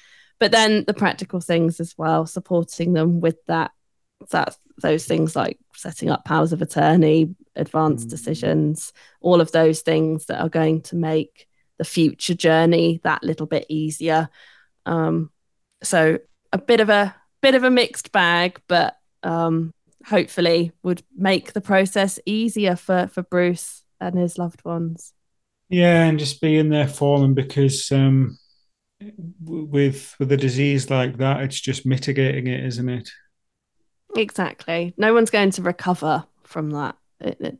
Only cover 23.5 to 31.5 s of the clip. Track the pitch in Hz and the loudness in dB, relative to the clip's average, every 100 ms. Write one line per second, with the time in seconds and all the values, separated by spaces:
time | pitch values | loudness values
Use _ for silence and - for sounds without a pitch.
23.5 | 175 - - _ _ 185 180 175 180 175 | -2 -8 -16 _ _ -6 -2 -2 -4 -8
24.5 | - 175 170 165 165 - _ _ _ _ | -8 -8 -6 -6 -8 -16 _ _ _ _
25.5 | _ - 180 175 165 165 156 139 - 160 | _ -4 4 6 6 4 2 -2 -2 2
26.5 | 156 156 151 139 - 143 143 135 135 135 | 2 4 2 0 0 2 4 4 2 0
27.5 | 143 139 139 - 135 135 135 135 - _ | 0 0 0 0 2 4 4 2 -4 _
28.5 | _ _ _ _ _ 208 208 170 - 160 | _ _ _ _ _ -20 -16 -18 -16 -12
29.5 | 156 151 143 139 135 - - 135 139 131 | -10 -4 0 2 0 -12 -6 0 0 0
30.5 | 127 143 139 131 131 127 123 135 139 135 | 0 0 0 0 0 0 -2 0 0 -4